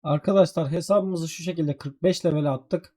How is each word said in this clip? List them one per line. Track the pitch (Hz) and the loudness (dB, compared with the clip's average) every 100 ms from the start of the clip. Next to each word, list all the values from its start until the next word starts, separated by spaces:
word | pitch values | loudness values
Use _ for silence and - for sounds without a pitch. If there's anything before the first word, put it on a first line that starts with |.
Arkadaşlar | 151 147 - 196 175 - 147 | 0 -2 2 4 4 2 -2
hesabımızı | 165 165 202 190 180 160 | -4 2 2 2 -4 -6
şu | - | -8
şekilde | 170 170 151 139 | -8 -4 -4 -4
kırk | 143 - | -10 -2
beş | 180 180 | 0 0
levele | 175 151 143 | 0 0 0
attık. | 131 _ 170 - | -2 _ -6 -6